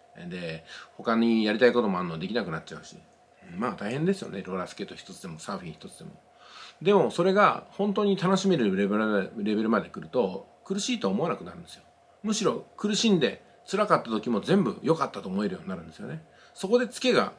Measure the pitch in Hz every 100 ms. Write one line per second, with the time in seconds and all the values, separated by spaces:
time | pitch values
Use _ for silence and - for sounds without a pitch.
0 | _ - 87 90 85 80 - - - -
1 | - 113 117 113 107 107 123 120 110 90
2 | 90 82 95 117 92 80 - 78 - -
3 | - _ _ _ 92 87 120 95 104 131
4 | 170 196 - 98 90 92 87 - 98 85
5 | - 92 92 80 - 98 85 78 98 -
6 | 80 - _ _ - - - - 160 202
7 | 127 - 180 190 190 - - - 202 196
8 | 208 190 170 190 196 165 107 95 101 104
9 | 110 104 90 113 104 107 110 110 87 -
10 | - 127 98 92 - _ - 196 202 240
11 | 101 98 165 113 87 85 85 - _ _
12 | _ _ 208 208 170 117 - - 208 208
13 | 226 185 120 - - - - 190 202 165
14 | - 110 123 110 101 190 143 92 120 160
15 | 135 104 95 95 104 87 95 92 80 -
16 | 104 160 - _ - - 190 240 247 -
17 | 254 175 98